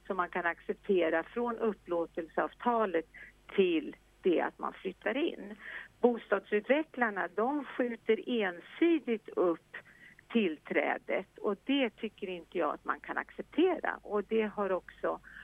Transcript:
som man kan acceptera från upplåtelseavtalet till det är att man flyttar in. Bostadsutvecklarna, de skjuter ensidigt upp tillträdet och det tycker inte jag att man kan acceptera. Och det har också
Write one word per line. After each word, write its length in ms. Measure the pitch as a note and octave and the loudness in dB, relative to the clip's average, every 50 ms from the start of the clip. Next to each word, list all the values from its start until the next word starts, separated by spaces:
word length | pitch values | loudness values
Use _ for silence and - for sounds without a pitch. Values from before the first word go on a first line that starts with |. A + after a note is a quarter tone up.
| _ | _
som 100 | - G3+ | -4 -2
man 120 | F#3 F3 E3+ | -2 -2 -2
kan 160 | - F#3 F3 | -2 -2 -2
acceptera 800 | E3+ E3 - - - G3+ - - - G3+ F3+ E3+ D#3+ E3 E3 E3 | -2 -2 -4 -6 -8 -8 -6 0 2 2 4 4 4 2 0 0
från 340 | - - A#3 A#3+ A#3+ A#3 | -2 -4 -2 -2 -2 -2
upplåtelseavtalet 1500 | - - A3 G3+ - _ - F3 E3+ - - - - - - - - - D3 - - - A#3+ A#3+ A3+ A3 G3+ E3 E3 D#3+ - - - - - - _ _ - - | 0 -2 -2 -2 -4 _ -2 -2 -2 -2 -2 -4 -8 -8 -4 -2 -2 -2 -2 -4 -2 0 0 2 2 2 2 0 -2 -2 -4 -10 -20 -20 -20 -20 _ _ -2 2
till 400 | - F#3+ F3+ E3+ D#3 C#3 - - - _ _ _ _ | 4 4 4 4 2 0 -4 -10 -14 _ _ _ _
det 180 | - F#3+ E3 D3 | 0 2 2 2
är 60 | C#3+ | 0
att 140 | D#3 - - | -2 -4 -6
man 140 | - - - | -8 -8 -8
flyttar 440 | - - - F3+ - - G3+ A3 | -8 -10 -10 -10 -6 -6 -4 -2
in. 380 | C#4 D#4+ - - - G3 G3+ A3 - - - - - - - _ _ | -2 -2 -4 -4 -8 -12 -14 -14 -14 -14 -12 -12 -12 -12 -14 _ _
Bostadsutvecklarna, 1300 | - B3 A#3+ A3 - - G3+ G3 G3 - G#3 G#3 G#3 - C4 D4+ D#4+ - - - B3 A3 G#3 F#3 F3 F3 - | 4 4 4 2 0 -2 -2 -2 0 0 -2 0 2 2 2 2 2 -2 -2 -2 -2 0 0 -2 -6 -4 -2
de 300 | - A3 B3+ D4 D4 C4 | -2 0 0 0 -2 -6
skjuter 640 | - - - B3+ A#3+ A#3 A3+ _ - A3 A3 - - | -4 -2 -2 -2 -2 -2 -4 _ 0 0 0 0 0
ensidigt 1000 | B3 A#3 G3+ F#3 F3 F3 - - - - E4 E4+ E4+ D4+ - B3 A#3 G#3 - - | 0 0 0 -2 -4 -6 -12 -16 -2 2 4 4 4 4 2 0 -2 -2 -4 -4
upp 480 | - - F3 F3+ E3 - - _ - - - - - - - - - - _ - | 0 2 2 2 2 0 -6 _ -18 -18 -18 -18 -20 -20 -20 -20 -20 -20 _ 0
tillträdet 1080 | - A#3 G#3+ F3 D#3 - _ - - D#3 D3 C#3+ C3 - - - - F3 F#3+ - _ | 2 2 2 2 0 -4 _ -2 0 0 0 0 -2 -4 -4 -2 -4 -4 -4 -6 _
och 180 | - - A3 G3+ - _ | -4 -4 -2 -2 -2 _
det 260 | - C4+ C#4+ C4 A3 | 0 2 2 2 0
tycker 400 | - - - G#3+ - - - F#3 | -2 -6 -8 -10 -8 -8 -8 -8
inte 280 | F#3 F3 E3 - - | -8 -10 -12 -6 -4
jag 160 | F#3 D#3 D3 - | -2 -2 -2 -2
att 120 | - - | -4 -4
man 140 | - C#3 D3+ | -4 -4 -4
kan 180 | - - D3+ | -6 -6 -6
acceptera. 840 | C#3 C#3 - - - A3 - - - E4 F#4 E4+ - - - E2+ - | -6 -6 -6 -8 -12 -12 -4 2 4 4 4 4 0 -2 -4 -4 -4
Och 220 | - - G3+ G#3 G3+ | -6 -4 -2 -2 -2
det 180 | - A3 A3+ | 0 0 0
har 300 | A3 G#3 G3+ G#3 G3+ F#3+ | 0 0 -2 -2 -2 0
också 480 | F#3 F3 - - - - - E3+ E3 E3 - - - - | 0 -2 -4 -8 -10 -4 -4 -4 -4 -4 -8 -16 -20 -18